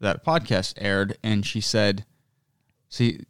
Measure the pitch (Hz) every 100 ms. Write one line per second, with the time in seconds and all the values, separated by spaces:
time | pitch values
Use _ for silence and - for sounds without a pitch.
0 | 101 - - 160 - 95 95 - 101 98
1 | 98 - 110 104 101 110 - 110 104 98
2 | - _ _ _ _ _ _ _ _ -
3 | 120 - -